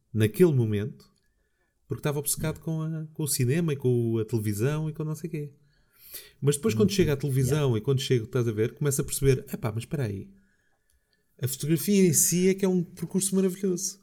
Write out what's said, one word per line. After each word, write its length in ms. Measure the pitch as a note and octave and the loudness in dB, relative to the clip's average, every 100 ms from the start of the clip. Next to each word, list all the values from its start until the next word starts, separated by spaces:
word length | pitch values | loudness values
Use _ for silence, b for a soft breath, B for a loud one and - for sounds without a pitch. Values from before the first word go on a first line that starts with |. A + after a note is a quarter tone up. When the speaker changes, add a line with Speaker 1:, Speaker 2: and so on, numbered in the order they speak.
| _ | _
Speaker 1:
naquele 400 | A2 G#2+ - F3+ | 0 2 4 4
momento, 520 | C3+ A2+ G#2 A2+ - - _ _ _ _ _ _ _ - | 4 2 0 -4 -8 -20 _ _ _ _ _ _ _ -12
porque 120 | A#2 | -6
estava 180 | D#3 D3 | -4 -4
obcecado 400 | C#3 D3 D#3 D3+ | -4 -4 -4 -6
com 220 | - D#3+ | -6 -6
a, 240 | D#3+ D#3+ D#3 | -4 -6 -8
com 100 | - | -6
o 40 | D3 | -4
cinema 460 | - A#2+ D#3 E3+ | 0 0 2 0
e 20 | C3+ | 0
com 420 | B2+ A#2+ A#2 A2+ | 2 2 2 0
a 80 | G#2+ | -2
televisão 640 | A#2 G#2+ G#2 B2 D3+ D#3 | -2 -2 -2 -2 -2 -4
e 40 | |
com 100 | D#3 | -6
não 120 | D3+ D#3 | -6 -8
sei 140 | E3 | -8
quê. 220 | D#3 C#3+ - B B B B B B B B | -8 -10 -14 B B B B B B B B
Mas 140 | C3+ D3 | 0 0
depois, 180 | A3+ | 0
quando 160 | A3 G#3 | 2 2
Speaker 2:
Uhum. 60 | - | 4
Speaker 1:
chega 180 | D#3+ | 2
à 40 | C#3 | 0
televisão 400 | D3 C3 B2+ D3+ C#3 | 0 0 2 2 2
Speaker 2:
Yeah. 80 | A2 | 2
Speaker 1:
e 40 | |
quando 200 | C#3 C3 | 0 -2
chego, 240 | - B2+ G#2+ | 2 0 0
estás 220 | B2+ A#2 | -2 0
a 40 | |
ver, 220 | G#2+ A2+ | 0 -2
começo 280 | - D3 C3+ | 0 -2 -2
a 20 | |
perceber, 420 | - - C3+ C3 - | -4 0 2 2 -2
"Epá, 180 | - A#2 | -6 -6
mas 120 | G#2+ | -6
espera 200 | - - A2+ | -6 -6 -4
aí, 220 | G2 G2 - _ _ _ _ _ _ _ _ _ _ | -6 -12 -20 _ _ _ _ _ _ _ _ _ _
a 60 | B2+ | -6
fotografia 580 | - C#3+ D#3+ - G3+ F#3 | -4 -2 0 2 4 6
em 60 | |
si 340 | C3 - F3 F#3 | 4 2 2 2
é 40 | |
que 100 | F#3+ G3 | 2 2
é 20 | |
um 160 | F#3 | 0
percurso 520 | E3+ - E3 F#3+ - F#3+ | -2 -8 -4 -2 0 2
maravilhoso." 640 | F#3+ F#3 G3 F3 - - | 0 0 -4 -4 -6 -10